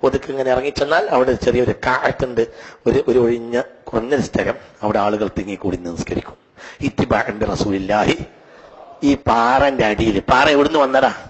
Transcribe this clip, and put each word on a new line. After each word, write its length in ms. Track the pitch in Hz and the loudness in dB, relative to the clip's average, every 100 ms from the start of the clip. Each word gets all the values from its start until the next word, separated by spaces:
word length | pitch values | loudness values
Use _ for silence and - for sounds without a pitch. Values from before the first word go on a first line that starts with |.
ഒതുക്ക് 280 | 135 131 - | 2 0 -6
ഇങ്ങനെ 200 | 135 131 | -4 0
ഇറങ്ങിച്ചെന്നാൽ 600 | 127 135 143 143 165 - | 0 0 -4 0 0 2
അവിടെ 220 | 131 131 | 2 2
ചെറിയൊരു 420 | 123 - 120 120 104 - | 2 0 2 0 -2 -2
കാറ്റുണ്ട്, 640 | 127 123 139 131 120 117 - - - - | 0 0 -2 -4 -2 -2 -4 -20 -6 0
ഒരു, 180 | 123 - | 0 2
ഒരു 100 | 123 | 2
ഒഴിഞ്ഞ 420 | 120 120 117 120 | 2 0 -2 -4
കുറഞ്ഞൊരു 640 | - - - 113 117 143 | -4 -10 -6 -6 -2 -2
സ്ഥലം. 320 | 107 - 98 - - - | -2 -2 -4 -4 -10 -8
അവിടെ 160 | 104 107 | -2 0
ആളുകൾ 320 | 101 104 104 - | 0 0 -2 -4
തിങ്ങിക്കൂടി 380 | 98 98 95 90 | -8 -6 -6 -6
നിസ്കരിക്കും. 600 | 87 82 - 90 - - _ _ - - | -8 -10 -6 -6 -8 -18 _ _ -20 -8
ഇത്തിബാഅൻ 580 | 139 - 131 107 113 107 | -8 -4 0 0 0 -4
ബി 60 | |
റസൂലില്ലാഹി. 720 | 107 98 110 98 92 104 101 - - - - - - - - - | -4 -2 -2 -2 0 0 2 0 -4 -16 -20 -20 -20 -20 -20 -4
ഈ 120 | 143 | 0
പാറന്റെ 720 | 139 - 117 117 131 143 131 110 | 0 2 2 4 4 2 2 0
അടിയിൽ, 340 | 104 113 98 | 0 0 0
പാറ 280 | - 131 147 | 2 4 4
എവിടുന്ന് 300 | 143 143 156 | 4 4 2
വന്നതാ? 360 | 135 131 131 104 - | 2 4 2 0 -14